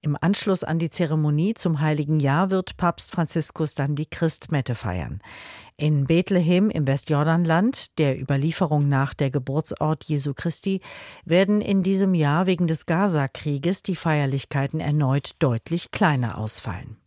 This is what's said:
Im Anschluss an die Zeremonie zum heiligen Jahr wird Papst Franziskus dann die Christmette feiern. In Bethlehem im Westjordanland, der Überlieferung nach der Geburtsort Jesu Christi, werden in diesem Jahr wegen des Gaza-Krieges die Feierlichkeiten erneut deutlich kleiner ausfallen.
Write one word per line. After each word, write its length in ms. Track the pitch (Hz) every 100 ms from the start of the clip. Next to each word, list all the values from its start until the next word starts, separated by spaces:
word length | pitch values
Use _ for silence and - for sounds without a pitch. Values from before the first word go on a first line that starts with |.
Im 160 | 151 143
Anschluss 440 | 165 202 214 185
an 160 | - 165
die 100 | 165
Zeremonie 640 | - 165 156 151 147 185
zum 260 | 233 175 151
heiligen 400 | 156 151 147 156
Jahr 300 | 139 143 190
wird 280 | 190 185 -
Papst 340 | 180 - -
Franziskus 640 | - 160 170 151 - 156 -
dann 180 | 139
die 140 | 143 156
Christmette 680 | - 165 - - 151 127
feiern. 480 | 120 95 90 64 87 - - - - - -
In 300 | 151 147 135
Bethlehem 640 | 165 180 185 165 180 208
im 160 | 160 135
Westjordanland, 1120 | 139 - 147 151 165 170 165 214 269 - -
der 200 | 147 131
Überlieferung 680 | 131 139 151 156 165 151 143
nach 240 | 139 135
der 160 | - 139
Geburtsort 760 | 135 131 139 - - 151 160 -
Jesu 280 | 151 139
Christi, 480 | 135 170 - - 190 - - - -
werden 380 | - 170 190 208
in 220 | - 196
diesem 320 | 185 190 190 180
Jahr 320 | 147 151 185
wegen 180 | 175 175
des 200 | 160 -
Gaza-Krieges 960 | 165 202 160 135 - 151 143 156 190
die 120 | - 175
Feierlichkeiten 840 | 170 151 139 135 - 143 139 160
erneut 560 | 147 151 139 139 - -
deutlich 520 | 143 117 - 170 -
kleiner 460 | - 190 139 117 -
ausfallen. 600 | 110 - - 90 104 110